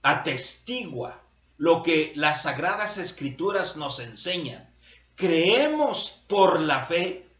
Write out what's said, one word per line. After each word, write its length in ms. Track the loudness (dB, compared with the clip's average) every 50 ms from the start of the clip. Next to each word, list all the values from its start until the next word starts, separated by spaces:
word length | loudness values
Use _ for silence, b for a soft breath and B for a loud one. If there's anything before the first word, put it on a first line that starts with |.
atestigua 1160 | 2 0 0 0 -2 -4 -4 -4 -4 -6 -8 -10 -10 -8 -8 -8 -8 -8 -8 -10 -10 -10 -12 -16 _ _ _ _ _ _ _
lo 260 | _ 4 4 4 4 4
que 300 | 2 2 2 2 0 -2
las 280 | 0 0 0 2 0 -2
Sagradas 540 | -2 -2 -2 -2 -2 -2 -2 -4 -4 -4
Escrituras 760 | -6 -6 -8 -8 -8 -10 -10 -6 -4 -4 -2 0 0 -2 -2 -6
nos 240 | -8 -8 -8 -8 -8
enseñan. 720 | -10 -12 -10 -8 -6 -4 -4 -4 -6 -8 -12 -14 -20 _ _ b b b b b b b _
Creemos 1040 | -2 0 2 4 4 6 6 4 4 4 2 2 2 0 0 0 -4 -8 -8 -12 -16 _
por 320 | _ 4 6 6 6 6 4
la 260 | 2 0 0 0 0
fe 420 | 0 0 0 0 0 -4 -8 -14 _ _ _